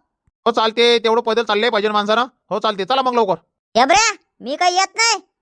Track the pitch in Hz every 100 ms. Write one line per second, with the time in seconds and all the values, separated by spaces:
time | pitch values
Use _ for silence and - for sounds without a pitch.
0 | _ _ _ _ 226 226 226 226 240 240
1 | 220 226 233 220 226 208 233 220 208 208
2 | 202 220 247 _ - 202 220 202 185 269
3 | 254 240 202 170 _ _ _ 220 269 381
4 | 453 403 _ _ 247 294 359 359 381 440
5 | 466 415 - _